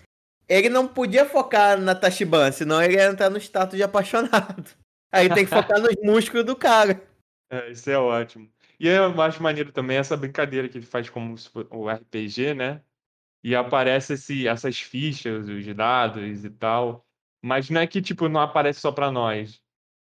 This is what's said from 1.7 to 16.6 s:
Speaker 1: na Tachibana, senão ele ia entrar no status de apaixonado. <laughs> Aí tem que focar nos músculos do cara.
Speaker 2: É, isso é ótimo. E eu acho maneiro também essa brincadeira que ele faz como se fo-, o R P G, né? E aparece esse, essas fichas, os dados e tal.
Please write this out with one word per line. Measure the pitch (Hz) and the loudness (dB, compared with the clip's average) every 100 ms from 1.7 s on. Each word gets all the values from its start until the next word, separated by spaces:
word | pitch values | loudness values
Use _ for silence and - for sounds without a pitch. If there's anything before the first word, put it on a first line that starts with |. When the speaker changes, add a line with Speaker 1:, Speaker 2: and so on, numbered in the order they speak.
| 196 | 4
Speaker 1:
na | 190 | 2
Tachibana, | 185 190 185 190 160 139 | 2 2 0 2 4 4
senão | 135 151 156 | 2 0 2
ele | 170 | 4
ia | 190 196 | 4 4
entrar | 196 196 | 4 0
no | 202 | -2
status | 202 196 190 190 | -4 -2 -2 -2
de | |
apaixonado. | 196 202 196 233 233 226 208 190 - - _ | 0 0 0 -2 2 0 0 -10 -16 -20 _
<laughs> | _ _ | _ _
Aí | 190 180 | 4 4
tem | 170 | 4
que | 196 | 2
focar | 208 208 208 | 2 2 2
nos | 233 196 | 2 0
músculos | 208 214 220 240 233 | 2 2 2 -2 -2
do | 262 | 0
cara. | - 226 208 190 - _ _ _ - | 4 6 6 2 -6 _ _ _ -14
Speaker 2:
É, | 127 120 | -12 -12
isso | 120 139 | -12 -2
é | 139 | 0
ótimo. | 123 117 117 113 110 _ _ - | 2 0 -4 -10 -20 _ _ -4
E | 160 | 2
eu | 190 190 170 | 4 4 2
acho | 160 156 | 0 0
maneiro | 160 151 143 | -4 -2 -6
também | 139 127 135 | -6 -2 -2
essa | 135 151 | -2 -4
brincadeira | 135 139 143 131 127 | -6 -4 -4 -4 -6
que | 123 | -10
ele | 117 | -10
faz | 123 117 | -8 -8
como | - 117 113 | -10 -12 -14
se | - | -16
fo-, | - 107 | -14 -12
o | 113 107 | -10 -6
R | 110 117 | -8 _
P | 110 107 | -10 -8
G, | 101 139 | -4 -4
né? | 143 127 147 _ _ _ _ _ _ | -4 -6 -8 _ _ _ _ _ _
E | 120 | -4
aparece | 123 127 139 127 131 131 | -2 0 0 2 0 -2
esse, | 143 - 139 123 | -8 -6 -4 -2
essas | 117 139 120 | -2 -4 -8
fichas, | - 127 151 139 120 110 104 | -8 -6 -6 -6 -8 -8 -8
os | 101 101 | -10 -10
dados | 104 113 127 117 107 104 104 | -2 0 2 0 -4 -10 -10
e | 104 | -12
tal. | - | -6